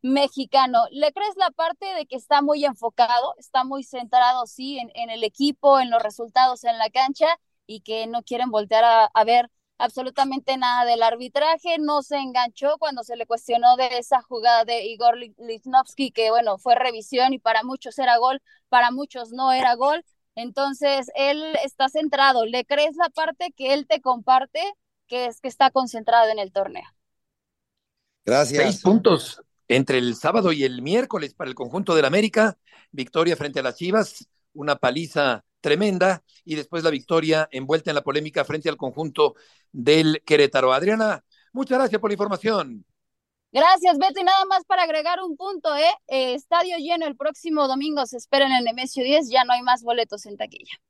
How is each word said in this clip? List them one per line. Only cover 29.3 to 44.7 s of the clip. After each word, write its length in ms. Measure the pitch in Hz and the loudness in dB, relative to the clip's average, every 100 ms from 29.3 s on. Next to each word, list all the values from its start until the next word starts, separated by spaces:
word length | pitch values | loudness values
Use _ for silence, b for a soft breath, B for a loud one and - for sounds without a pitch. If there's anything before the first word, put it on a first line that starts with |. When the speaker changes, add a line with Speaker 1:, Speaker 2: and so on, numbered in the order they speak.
| - _ _ _ | -18 _ _ _
Speaker 3:
entre 300 | 123 135 131 | 0 2 0
el 160 | 123 110 | 0 -2
sábado 360 | 151 214 185 | -2 0 0
y 140 | 156 135 | 0 -2
el 160 | 123 | -4
miércoles 520 | 135 214 262 196 147 | -2 -2 -2 -8 -10
para 160 | _ 135 | _ -12
el 60 | 127 | -10
conjunto 400 | 120 170 175 160 | -8 -6 0 2
del 80 | |
América. 540 | 139 185 214 220 214 - b b b | 4 2 2 2 0 0 b b b
Victoria 460 | 143 127 160 170 160 | -12 -6 0 0 0
frente 240 | 147 139 | -4 -4
a 20 | |
las 120 | 131 - | -6 -6
Chivas, 520 | 175 214 190 - - _ _ | -2 -2 -2 -8 -20 _ _
una 240 | 151 147 143 | -10 -4 -2
paliza 720 | 127 135 165 151 139 110 _ _ | -2 -2 -4 -2 0 -2 _ _
tremenda, 640 | 151 151 208 185 185 175 _ b - | -2 0 0 2 0 0 _ b -10
y 100 | 151 | -10
después 280 | 139 170 | -8 -2
la 60 | 165 | -2
victoria 600 | 147 - 165 156 156 156 | -2 -2 -2 2 0 -2
envuelta 400 | 131 135 160 160 | -8 -2 -2 0
en 40 | 147 | -4
la 60 | |
polémica 440 | 139 143 151 156 143 | -2 -4 -4 -4 -4
frente 240 | 156 160 | -4 -6
al 80 | 147 | -6
conjunto 580 | 135 143 160 135 143 b b b b | -10 -8 -8 0 0 b b b b
del 500 | 139 120 156 160 151 - | -4 4 4 4 0 2
Querétaro. 460 | 151 139 139 131 | 4 4 2 2
Adriana, 520 | 135 180 220 220 160 _ _ _ | 2 0 0 -2 -4 _ _ _
muchas 260 | 247 269 254 | -10 -2 0
gracias 220 | 254 208 | 0 -2
por 100 | 214 | -4
la 40 | |
información. 720 | 196 208 190 214 208 143 110 _ _ _ _ _ _ _ | -4 -4 -2 -2 -2 -4 -12 _ _ _ _ _ _ _
Speaker 1:
Gracias, 460 | 262 330 370 359 294 | 2 4 6 4 4
Beto, 240 | 381 381 | 0 0
y 20 | |
nada 220 | 359 392 381 | 2 2 2
más 180 | 381 | 0
para 200 | - | 0